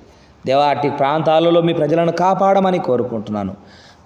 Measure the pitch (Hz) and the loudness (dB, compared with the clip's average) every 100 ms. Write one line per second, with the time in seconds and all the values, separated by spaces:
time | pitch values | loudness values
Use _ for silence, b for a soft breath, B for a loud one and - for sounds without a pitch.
0 | b b b b 127 135 147 139 147 120 | b b b b -2 0 2 0 -2 -2
1 | 135 156 156 160 170 170 170 165 151 165 | -2 0 2 2 4 2 2 0 0 0
2 | 170 165 180 185 196 196 190 180 - 123 | 0 0 0 2 2 2 2 0 0 -2
3 | 110 113 104 107 98 95 B B B B | -2 -6 -6 -6 -6 -10 B B B B